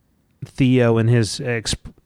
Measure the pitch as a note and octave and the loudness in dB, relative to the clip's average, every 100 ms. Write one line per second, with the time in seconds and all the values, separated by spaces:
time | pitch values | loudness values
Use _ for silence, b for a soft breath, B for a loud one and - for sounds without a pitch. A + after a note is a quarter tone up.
0 | _ _ _ - - - C3 B2+ A#2 A2+ | _ _ _ -20 -14 -2 2 4 4 2
1 | A2 A#2+ G2+ - C3+ A#2 - - - - | 2 2 0 -4 -6 -6 -6 -8 -10 -20